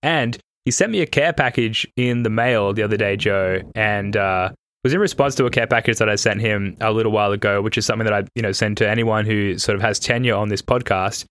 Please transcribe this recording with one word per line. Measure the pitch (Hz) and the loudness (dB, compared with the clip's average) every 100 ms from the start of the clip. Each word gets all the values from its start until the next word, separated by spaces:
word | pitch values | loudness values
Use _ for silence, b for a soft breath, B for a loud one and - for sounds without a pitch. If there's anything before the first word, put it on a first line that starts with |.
And | 143 165 117 117 _ _ | 0 0 0 -4 _ _
he | - | -4
sent | - 202 | 0 0
me | 220 | 2
a | 160 | 0
care | - 151 | 2 2
package | 165 131 120 117 110 - - | 2 0 2 0 -2 -6 -2
in | 123 120 | 0 2
the | 117 | 0
mail | 110 120 117 101 | 2 2 2 2
the | 101 | 0
other | 107 104 | 0 0
day, | 104 101 | 0 0
Joe, | 104 98 92 92 - | 0 0 0 -2 -4
and, | - 107 104 98 104 | -2 0 0 -2 0
uh, | 98 92 92 117 _ _ | 0 0 -2 -6 _ _
was | 127 | -2
in | 160 | 0
response | 202 - 139 | 0 0 -2
to | 135 | 2
a | 123 | 0
care | 120 113 | 2 2
package | 117 113 113 | 2 2 0
that | 110 | 2
I | 104 | 2
sent | - 101 | 0 0
him | 110 104 98 - | 0 -2 -4 -4
a | 110 | -2
little | 107 110 | 0 2
while | 107 104 | 2 0
ago, | 101 104 101 | 0 0 0
which | 104 110 | 0 -4
is | |
something | 107 113 110 | -2 0 0
that | |
I, | 104 101 | 0 -2
you | - | -4
know, | 110 | -4
send | 98 107 104 | -2 -2 0
to | 107 | 0
anyone | 110 113 107 107 | 2 0 0 0
who | 107 101 87 | 0 0 -2
sort | - 101 | -2 0
of | |
has | 110 101 | 0 -2
tenure | - 120 123 | -2 0 2
on | 104 107 | 0 0
this | 101 | -4
podcast. | - 127 123 95 95 - - | 0 -2 0 0 0 -4 -14